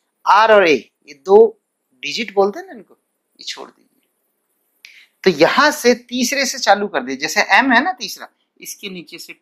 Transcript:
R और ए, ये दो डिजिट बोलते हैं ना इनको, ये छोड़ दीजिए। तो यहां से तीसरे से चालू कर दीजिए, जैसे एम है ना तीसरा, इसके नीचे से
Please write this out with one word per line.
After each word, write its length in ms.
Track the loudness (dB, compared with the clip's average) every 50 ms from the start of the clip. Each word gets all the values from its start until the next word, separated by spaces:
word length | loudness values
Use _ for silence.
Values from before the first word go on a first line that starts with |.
| _ _ _ _ -2
R 260 | 0 2 2 4 4 4
और 140 | 4 4 4
ए, 60 | 2 0 -2 _ _ _ _ -20
ये 60 | -20 -14 _
दो 340 | 4 6 6 6 4 2 _ _ _ _ _ _ _ _ _ -14
डिजिट 300 | -12 -10 -10 -10 -6 -2
बोलते 260 | -2 -2 -2 -4 -8
हैं 60 | -14
ना 80 | -18 -20
इनको, 240 | -20 -20 _ _ _ _ _ _ _ _ _ _ _
ये 40 | -18
छोड़ 260 | -16 -16 -16 -18 -20
दीजिए। 180 | -20 _ _ _ _ _ _ _ _ _ _ _ _ _ _ _ _ _ _ _ _ _ -20 -20 _ -20 _ _ _ _ -4
तो 60 | -2 2 2
यहां 320 | 2 2 4 2 2 0
से 220 | 0 0 0 0 0 0 -4 _
तीसरे 360 | -6 -6 -4 -4 -4 -4 -4
से 140 | -4 -6 -4
चालू 280 | -2 0 0 0 -2 -4
कर 160 | -6 -6 -6
दीजिए, 180 | -6 -8 -8
जैसे 200 | -8 -6 -4 -4 -2 2 2 2
एम 140 | 2 2
है 120 | 2 2 0
ना 80 | 0
तीसरा, 360 | -4 -8 -12 -16 -16 -16 -18 -20 _ _ _ _ _ _
इसके 300 | -20 -20 -18 -16 -16 -16
नीचे 280 | -16 -16 -16 -18 -20 -20
से 160 | -20 -20 -20 _